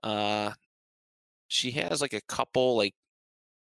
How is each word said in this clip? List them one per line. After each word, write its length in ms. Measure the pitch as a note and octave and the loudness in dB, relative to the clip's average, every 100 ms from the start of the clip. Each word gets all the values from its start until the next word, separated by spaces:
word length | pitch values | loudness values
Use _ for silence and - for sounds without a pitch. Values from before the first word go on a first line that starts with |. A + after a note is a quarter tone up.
Uh, 500 | A2 G#2+ G#2 G#2 G#2 - _ _ _ _ _ _ _ _ - | -4 -2 0 0 -2 -6 _ _ _ _ _ _ _ _ -4
she 220 | - B2+ | -2 -2
has, 320 | C3 - D#3+ | -2 -2 -2
like, 100 | C#3+ | -2
a 80 | G#2+ | -4
couple, 560 | - - B2+ C3 B2+ A#2 | -4 -4 0 2 4 4
like, 180 | G2+ - _ _ _ _ _ _ | 2 -2 _ _ _ _ _ _